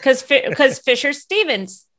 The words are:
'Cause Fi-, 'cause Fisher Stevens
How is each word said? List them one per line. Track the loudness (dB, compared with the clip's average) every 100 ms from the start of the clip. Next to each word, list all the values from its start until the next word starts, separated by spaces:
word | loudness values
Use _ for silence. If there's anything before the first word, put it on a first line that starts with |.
'Cause | 2 2
Fi-, | 2 0 0
'cause | 2 0 0
Fisher | -2 -2 -2
Stevens | -6 -4 -2 -2 -2 -6 -14 _